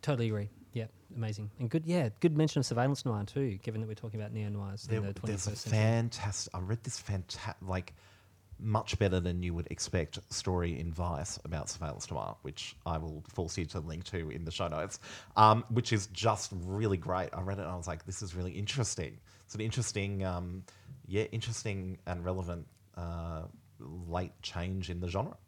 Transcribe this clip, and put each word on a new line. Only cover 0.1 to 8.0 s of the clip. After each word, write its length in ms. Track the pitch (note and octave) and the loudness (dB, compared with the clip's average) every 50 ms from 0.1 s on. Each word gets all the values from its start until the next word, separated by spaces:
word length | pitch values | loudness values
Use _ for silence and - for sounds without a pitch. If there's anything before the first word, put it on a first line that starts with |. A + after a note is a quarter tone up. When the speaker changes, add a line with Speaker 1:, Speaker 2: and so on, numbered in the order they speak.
| D3 A#2+ A#2 A2+ | 2 4 4 2
Speaker 1:
agree. 200 | G#2+ G#2 G#2 G#2 - - - - - | 2 0 -2 -4 -6 -12 -20 -8 -6
Yeah, 140 | C3+ B2+ A2 - - - - - | -6 -6 -6 -8 -18 -20 -12 -6
amazing. 360 | - A2+ A2 G#2+ G2+ G#2+ G#2 - - | -4 -2 -2 -2 -4 -6 -8 -6 -4
And 80 | B2+ A2+ | -4 0
good, 140 | A2+ E3 D#3+ | 0 0 2
yeah, 220 | D#3+ E3+ F3+ D3+ A2+ G#2 - | 2 2 4 2 2 0 4
good 160 | - F3 D#3 | 4 4 6
mention 220 | D3 D#3 D3+ - D3+ | 6 4 4 4 2
of 60 | C3 | 2
surveillance 380 | - - A#2 A#2+ C3+ C#3+ - - | 2 4 4 4 4 4 2 2
noir 180 | C3 A2+ G#2 G2+ | 0 0 0 0
too, 340 | G2+ - C#3 C#3 C3 G2+ F#2+ - | -2 0 0 0 0 0 -2 -4
given 180 | - A2 A2 A2+ | -4 -4 -2 -4
that 40 | |
we're 80 | A2 A2 | -4 -6
talking 240 | G#2 - A2+ G#2 G#2+ | -8 -8 -8 -6 -6
about 140 | G#2 G#2 A2+ | -6 -4 -4
neo-noirs 540 | A2 G#2+ G#2 G#2 G2+ G2+ G2 G2 G#2 - | -2 -2 -2 -2 -2 -4 -4 -6 -8 -2
in 40 | - | 0
Speaker 2:
There, 220 | A2+ A2 G2+ G2 G2+ | 0 2 2 0 -4
Speaker 1:
the 80 | - - | -4 -2
Speaker 2:
there's 200 | A2+ G#2+ G2 F#2 | -2 -2 0 0
a 40 | G#2 | -2
Speaker 1:
twenty-first 120 | G#2 - - A2+ | -2 -2 0 2
century. 520 | G#2+ G#2+ G#2+ A2 A#2 A#2 A#2 A#2 - - | 6 6 8 8 6 6 4 2 0 -2
Speaker 2:
fantas-, 280 | - G#2+ G2+ - - - - | -2 -2 -2 -2 -6 -6 -4
I 40 | F2+ | -4
read 220 | F2+ F#2 A2 A#2 - | -2 0 -2 -2 -2
this 180 | - - - | -6 -8 -8
fanta-, 540 | - - G2+ F#2+ F2 - - - - A2 - - - | -4 -2 -2 -2 -2 -4 -8 -8 -6 -8 -8 -6 -4
like, 320 | F#2 F2+ F#2 - - - - | -2 -2 -2 -2 -4 -12 -20